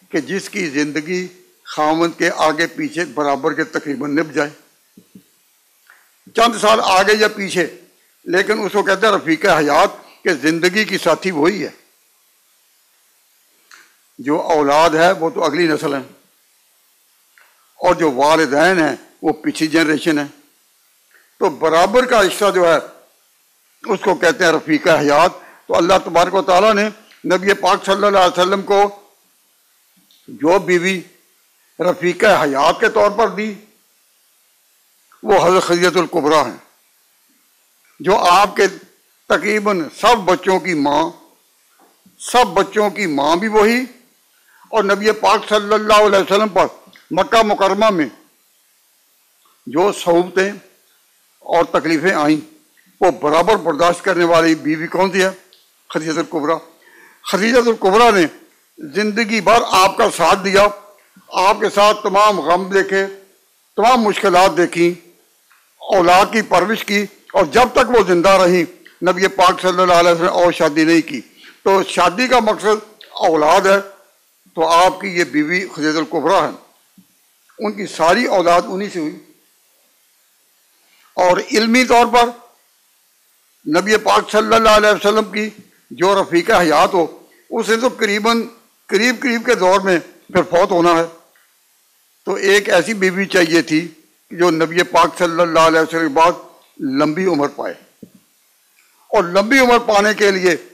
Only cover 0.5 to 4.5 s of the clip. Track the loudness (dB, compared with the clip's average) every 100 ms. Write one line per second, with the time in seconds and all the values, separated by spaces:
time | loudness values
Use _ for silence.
0.5 | -10 -6 -4 -6 -6 -8 -8 -8 -16 _
1.5 | _ -12 -4 -2 0 -2 -2 -4 -2 -2
2.5 | -2 -6 -6 -8 -8 -8 -6 -4 -4 -4
3.5 | -6 -6 -8 -8 -8 -6 -4 -4 -6 -6